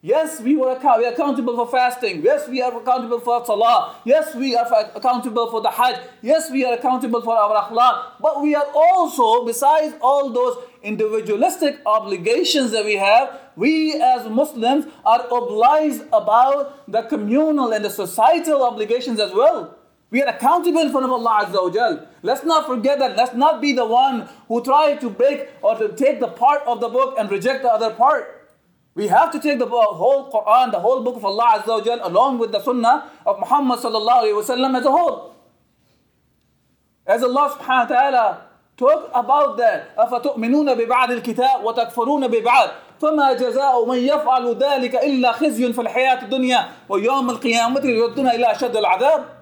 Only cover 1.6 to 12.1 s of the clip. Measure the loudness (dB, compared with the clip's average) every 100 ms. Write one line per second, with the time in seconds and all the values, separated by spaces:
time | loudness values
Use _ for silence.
1.6 | -2 0 0 -2 -6 -2 0 0 -2 -4
2.6 | -4 -4 -2 -2 -2 -6 -2 -2 0 0
3.6 | 4 2 0 -10 0 2 0 -4 -2 0
4.6 | 2 0 0 -4 -2 -2 -2 -2 -2 -2
5.6 | -4 0 0 0 -12 -12 0 0 0 -2
6.6 | -2 -2 -2 -2 -2 -4 0 0 2 2
7.6 | 0 2 2 2 -8 -4 -2 0 0 0
8.6 | 0 2 4 4 0 0 2 2 0 0
9.6 | 2 2 0 -2 0 2 0 -2 -2 -4
10.6 | -14 _ -10 -4 -2 -2 -4 0 0 0
11.6 | -2 -2 -2 -2 -2